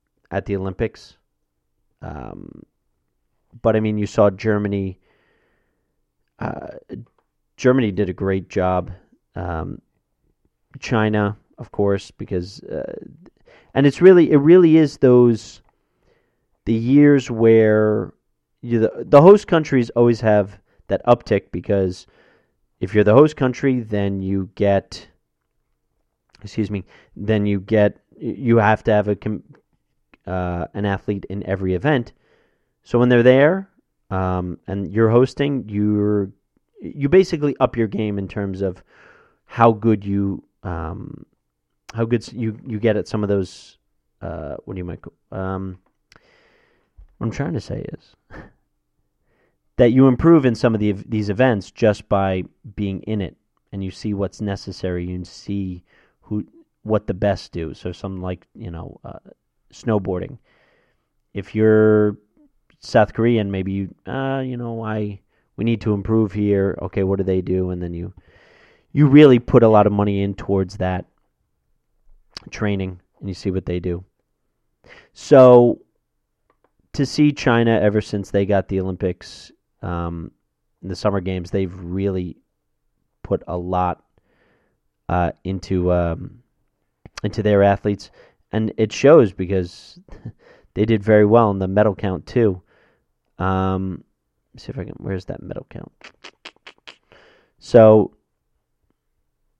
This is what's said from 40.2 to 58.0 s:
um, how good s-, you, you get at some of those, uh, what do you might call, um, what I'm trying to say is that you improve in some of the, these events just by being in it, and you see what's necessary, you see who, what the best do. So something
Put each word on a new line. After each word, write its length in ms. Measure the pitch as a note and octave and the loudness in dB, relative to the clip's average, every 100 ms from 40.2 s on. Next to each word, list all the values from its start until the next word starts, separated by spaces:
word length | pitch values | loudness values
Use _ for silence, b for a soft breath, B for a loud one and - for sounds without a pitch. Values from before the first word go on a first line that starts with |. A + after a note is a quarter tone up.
| G2 E2+ _ _ | -4 -6 _ _
um, 640 | F#2 E2 D#2+ F#2 - - - _ _ _ _ _ _ | -10 -8 -8 -12 -16 -18 -20 _ _ _ _ _ _
how 120 | A2+ A2+ | -8 -4
good 160 | A#2 | -4
s-, 120 | - | -4
you, 240 | B2 A2+ G#2+ B2+ | -8 -8 -8 -10
you 140 | G#2+ | -4
get 160 | A2 G#2 | -2 -2
at 120 | F2+ | -4
some 160 | G#2+ | -6
of 60 | G2+ | -2
those, 480 | G2+ F#2 - - _ _ _ _ _ | -2 -2 -10 -20 _ _ _ _ _
uh, 340 | F#2+ E2 D2+ - | -14 -12 -12 -14
what 120 | - F#2+ | -12 -12
do 40 | |
you 60 | F2 | -10
might 160 | E2 | -12
call, 120 | - _ _ | -18 _ _
um, 460 | - F#2+ F#2+ F#2+ F#2 _ _ _ _ _ _ _ _ _ _ _ _ - - | -10 -8 -8 -10 -14 _ _ _ _ _ _ _ _ _ _ _ _ -20 -10
what 100 | A2+ | -10
I'm 40 | |
trying 220 | - D#3 | -8 -8
to 80 | C3 | -8
say 240 | - A2+ - | -8 -12 -12
is 220 | - _ _ _ B B B _ _ _ _ _ _ _ _ _ _ _ - | -16 _ _ _ B B B _ _ _ _ _ _ _ _ _ _ _ 2
that 160 | B2 | 4
you 160 | C3 C3+ | 6 4
improve 380 | B2 E3 D#3+ C3 | 4 4 6 4
in 100 | A2+ | 0
some 180 | A#2+ | 0
of 60 | A2 | 0
the, 140 | G#2 G2 - | -2 -4 -6
these 220 | G#2+ G#2 | -6 -4
events 420 | G2 B2+ G2+ - | 0 2 0 -4
just 360 | - A2 G2+ - | 0 0 0 -2
by 360 | G2+ F#2+ F#2 - _ G#2+ G2 | -2 0 -4 -6 _ -18 -8
being 260 | G2+ F#2+ | -8 -8
in 200 | - G#2+ | -8 -6
it, 140 | F2+ _ _ _ _ | -8 _ _ _ _
and 120 | G2 | -10
you 80 | F#2+ | -10
see 220 | - A2 | -10 -8
what's 280 | G2+ F#2+ - | -6 -6 -6
necessary, 640 | G#2 F#2+ - - F#2 F2+ F2+ | -8 -8 -10 -10 -6 -6 -8
you 180 | F2+ F2 | -10 -12
see 580 | - - G2+ F#2+ F2+ _ _ _ _ | -16 -10 -8 -6 -10 _ _ _ _
who, 240 | - G#2+ - _ _ _ | -10 -10 -10 _ _ _
what 240 | G#2+ G#2+ - | -4 -4 -4
the 60 | |
best 380 | F#2 G2+ F#2 - | -4 -2 -4 -8
do. 220 | E2+ D#2+ | -10 -10
So 180 | - G2+ | -10 -12
something 300 | F2+ | -10